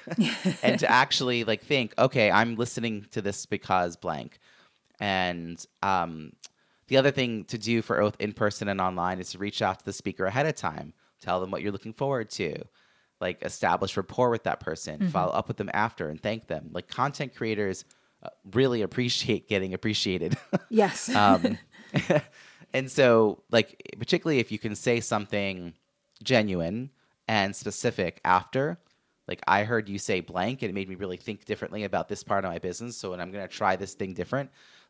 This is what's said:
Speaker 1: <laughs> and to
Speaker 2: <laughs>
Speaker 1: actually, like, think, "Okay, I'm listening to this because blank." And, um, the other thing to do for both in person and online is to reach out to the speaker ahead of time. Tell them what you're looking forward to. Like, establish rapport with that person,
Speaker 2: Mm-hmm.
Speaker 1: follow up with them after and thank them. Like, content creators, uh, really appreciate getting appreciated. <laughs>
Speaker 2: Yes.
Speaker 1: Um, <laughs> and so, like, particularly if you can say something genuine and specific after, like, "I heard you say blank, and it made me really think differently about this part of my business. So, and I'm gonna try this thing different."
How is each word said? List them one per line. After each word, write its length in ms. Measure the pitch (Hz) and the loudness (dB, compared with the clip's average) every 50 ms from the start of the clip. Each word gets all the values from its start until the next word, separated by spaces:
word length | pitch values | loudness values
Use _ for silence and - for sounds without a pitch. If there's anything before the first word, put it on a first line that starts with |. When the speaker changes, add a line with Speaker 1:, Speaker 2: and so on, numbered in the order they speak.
| - | -12
Speaker 1:
<laughs> 560 | - 170 - 190 - - - - 185 - - - | -2 0 0 0 0 0 -2 -2 -2 0 2 2
and 160 | 120 - - | 2 2 2
to 100 | 147 - | 4 4
Speaker 2:
<laughs> 100 | 117 127 139 | 6 6 6
Speaker 1:
actually, 400 | 139 - - 139 127 123 120 113 | 4 2 0 0 0 0 0 2
like, 180 | 107 110 - - | 0 0 0 0
think, 300 | - 151 135 120 104 - | 0 0 0 0 0 2
"Okay, 340 | - 123 131 - 131 107 104 | 4 4 4 6 4 6 6
I'm 240 | 90 104 117 117 117 | 6 6 4 4 0
listening 500 | 110 120 120 - - 117 117 107 101 104 - | -2 -4 -4 -4 -4 -4 -4 -4 -6 -8 -8
to 100 | - 110 | -6 -4
this 240 | 95 101 98 - - | -2 -2 -4 -4 -6
because 500 | - 107 98 - - 95 92 87 87 82 | -6 -6 -4 0 2 2 2 2 0 -4
blank." 440 | - - 87 78 69 60 - - _ _ _ _ _ _ _ _ _ _ _ _ - | -6 -6 -6 -4 -6 -8 -12 -16 _ _ _ _ _ _ _ _ _ _ _ _ -4
And, 640 | 104 101 95 92 92 90 87 85 85 85 85 78 - - _ _ - | -2 0 0 2 0 0 -2 -4 -8 -10 -12 -14 -16 -20 _ _ 0
um, 500 | 98 95 90 85 85 82 78 78 - - _ - - _ _ _ _ _ _ _ | 0 2 2 0 -2 -6 -10 -12 -14 -16 _ -20 -20 _ _ _ _ _ _ _
the 100 | - 127 | 2 4
other 140 | 131 135 143 | 4 4 4
thing 320 | 135 135 127 120 113 107 92 | 4 2 0 -2 -2 -4 -6
to 120 | - 123 | -8 -8
do 240 | 113 107 113 117 113 | -6 -2 0 0 0
for 180 | 110 - 117 73 | 0 0 2 2
both 160 | 104 104 - - | 2 2 0 -2
in 120 | - 107 101 | -6 -6 -2
person 340 | - 110 104 - - 107 101 | 0 0 0 0 -2 -4 -2
and 100 | 98 98 | 0 0
online 380 | 92 92 92 90 87 92 92 92 | 0 0 0 -2 -2 -2 -2 -4
is 120 | 90 - | -6 -10
to 60 | - | -10
reach 240 | 90 98 104 - - | -8 -8 -6 -2 0
out 180 | 113 95 92 - | 0 0 -2 -2
to 60 | - | -6
the 80 | 101 98 | -10 -10
speaker 320 | - - 101 92 - 95 | -6 -6 -6 -4 -2 -2
ahead 200 | 95 98 127 147 | 0 0 0 0
of 80 | 156 143 | -2 -2
time. 380 | - - 87 78 76 73 78 - _ _ _ _ _ | -4 -6 -6 -6 -8 -10 -14 -16 _ _ _ _ _
Tell 180 | - 90 90 92 | -4 -2 -2 -2
them 100 | 92 95 | -2 -4
what 100 | 98 71 | -6 -4
you're 100 | 80 104 98 | -4 -6 -6
looking 200 | 95 - 110 107 | -6 -10 -10 -8
forward 360 | - 139 139 139 123 107 - | -4 -4 -2 -2 -4 -4 -6
to. 320 | - - 92 78 71 - - - _ _ _ _ _ _ _ _ _ - | -6 -4 -4 -4 -4 -6 -10 -14 _ _ _ _ _ _ _ _ _ -6
Like, 220 | 92 90 87 - - | -6 -6 -4 -4 -6
establish 540 | - - - - 90 85 - 101 95 - | -8 -4 0 2 2 2 2 0 -2 -2
rapport 320 | 104 95 - - - 127 123 | -4 -6 -2 0 0 2 2
with 140 | 117 110 - | 2 0 -2
that 160 | 90 - - | -2 -4 -4
person, 400 | - 80 82 - - - 78 - | -4 -6 -8 -8 -8 -8 -4 -2
Speaker 2:
Mm-hmm. 100 | 202 180 | -2 0
Speaker 1:
follow 220 | 147 95 90 90 - | 0 0 0 0 0
up 140 | 92 - | -2 -2
with 100 | - - | -2 -4
them 140 | - 101 - - | -6 -6 -2 0
after 340 | 98 107 120 - - 82 76 | 0 0 0 -2 -4 -6 -6
and 120 | 76 80 | -6 -4
thank 260 | - 104 113 113 - | -4 -4 -4 -4 -6
them. 220 | - 85 76 76 78 | -8 -8 -8 -8 -8
Like, 160 | 78 90 - | -10 -10 -10
content 480 | - - - 127 147 143 - 147 127 - | -8 -4 -2 -2 -2 -2 -4 -8 -8 -8
creators, 480 | - 120 110 107 101 104 95 92 - - _ _ _ _ _ _ _ | -6 -4 -2 0 0 -2 -2 -4 -6 -10 _ _ _ _ _ _ _
uh, 80 | - - - _ - 98 95 | -16 -14 -14 _ -10 -2 2
really 280 | 127 135 131 120 113 101 | 4 4 4 4 0 -2
appreciate 640 | 87 - 127 123 120 - - - - 110 92 - | -2 -2 -2 0 0 0 0 0 0 0 -2 0
getting 260 | - 107 98 95 92 90 | 0 0 0 0 -2 -4
appreciated. 640 | 90 - 110 104 - - 101 92 87 82 78 - - - - - | -2 -2 -2 0 0 0 0 0 0 0 -2 -2 -4 -2 -4 -4
<laughs> 160 | - - - | -4 -4 0
Speaker 2:
Yes. 400 | 233 220 208 180 - - - 233 | 2 4 4 4 2 -2 -2 2
Speaker 1:
Um, 480 | 254 - 104 - 196 180 165 - 220 - - _ - - - - - | 4 6 6 6 6 6 2 0 -2 -4 -10 _ -20 -20 -8 -4 -2
<laughs> 800 | - - - 165 151 - - - - - - - - - - - | 0 2 2 2 2 0 -4 -12 -20 -20 -20 -20 -20 -10 -6 -4
and 180 | 131 135 131 | -4 -4 0
so, 520 | - 147 135 123 117 113 110 104 - - _ _ | 4 6 8 8 8 8 6 6 2 -2 _ _
like, 440 | - 113 107 - - - - - - | 4 4 4 4 -2 -18 -16 -14 -10
particularly 420 | 101 131 - - 170 - 165 151 127 | -8 -2 0 0 0 2 2 2 2
if 120 | 113 - | 2 0
you 80 | 113 101 | -4 -6
can 160 | - 110 104 | -4 -6 -6
say 240 | - - 127 120 117 | -2 0 2 2 2
something 720 | 107 - 117 104 101 - 107 101 98 98 95 90 87 85 82 _ _ _ _ _ _ _ _ - 110 | 0 0 -2 -2 -2 -2 -2 -2 -2 -2 -4 -6 -10 -12 -14 _ _ _ _ _ _ _ _ -8 0
genuine 640 | - 131 113 107 101 92 87 82 85 101 117 131 143 - _ _ _ _ _ _ | 4 4 4 4 4 0 0 0 -2 -4 -6 -8 -10 -14 _ _ _ _ _ _
and 280 | - 110 107 98 98 101 | -2 0 2 0 0 -2
specific 640 | - - 104 98 - - 120 - - 92 85 - - - | -6 -8 -8 -4 -2 -2 -2 0 0 -2 -2 -2 0 2
after, 540 | - 92 90 - - - 135 139 156 175 - _ _ _ _ _ _ _ _ _ | 4 4 4 2 0 -2 -2 -2 -2 -4 -8 _ _ _ _ _ _ _ _ _
like, 140 | - 90 - - | -10 -10 -2 2
"I 160 | - 95 101 104 | 4 4 4 4
heard 260 | 113 120 113 104 101 | 2 0 -2 -2 -4
you 100 | 98 98 | -8 -6
say 200 | - - 101 90 | -2 -2 -2 -2
blank, 400 | 80 - 87 90 92 110 131 131 | -2 -4 -4 -2 -2 -2 -4 -4
and 80 | 120 101 | -6 -6
it 40 | 92 | -4
made 140 | 101 95 | -6 -6
me 80 | 95 95 | -8 -8
really 220 | 87 101 92 90 | -8 -8 -8 -8
think 280 | 90 - - 104 101 _ | -8 -10 -10 -12 -8 _
differently 380 | - 104 - - - - 107 104 | -8 -6 -6 -6 -8 -6 -6 -4
about 240 | 95 95 90 82 | -2 -2 -2 -2
this 160 | - 104 - - | -4 -6 -8 -4
part 220 | - 107 98 95 | -2 0 0 0
of 60 | 92 | -2
my 80 | 85 85 | -4 -6
business. 360 | - 92 87 - 117 120 117 | -6 -6 -6 -8 -10 -12 -10
So, 160 | - - 95 90 | -10 -8 -8 -8
and 80 | 90 | -8
I'm 100 | 87 92 | -8 -8
gonna 160 | 95 101 95 | -10 -10 -12
try 280 | 90 - - 110 95 95 | -10 -6 -2 0 0 0
this 180 | 92 98 92 - | 0 -4 -8 -8
thing 200 | - 104 95 90 | -8 -8 -6 -6
different." 380 | - 87 - 127 135 139 135 _ _ _ - - - _ | -6 -4 -4 -4 -4 -4 -6 _ _ _ -20 -20 -20 _